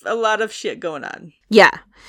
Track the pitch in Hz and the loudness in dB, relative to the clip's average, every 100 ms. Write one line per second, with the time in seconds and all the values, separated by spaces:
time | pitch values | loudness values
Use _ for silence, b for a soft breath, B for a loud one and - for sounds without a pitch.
0 | - 226 220 214 220 - 170 - 175 147 | -8 -2 -2 -2 -4 -6 -10 -8 -8 -10
1 | - - 170 _ - 214 185 - - B | -12 -16 -20 _ 2 6 6 4 -12 B